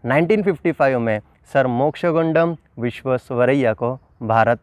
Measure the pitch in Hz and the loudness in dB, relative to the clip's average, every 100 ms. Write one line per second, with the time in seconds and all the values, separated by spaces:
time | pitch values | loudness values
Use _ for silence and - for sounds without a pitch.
0 | 120 143 170 220 196 165 170 147 139 127 | -2 0 2 0 0 -2 -2 0 0 0
1 | 113 107 - _ _ 139 127 120 147 - | -2 -4 -6 _ _ 0 0 0 -2 -2
2 | 175 160 165 160 170 160 _ - 117 - | -2 0 0 0 0 -4 _ -8 -8 -6
3 | 131 127 - 123 123 139 120 107 120 131 | -4 -4 -4 0 2 2 0 0 -4 -6
4 | _ - 113 113 113 120 | _ -8 0 2 2 0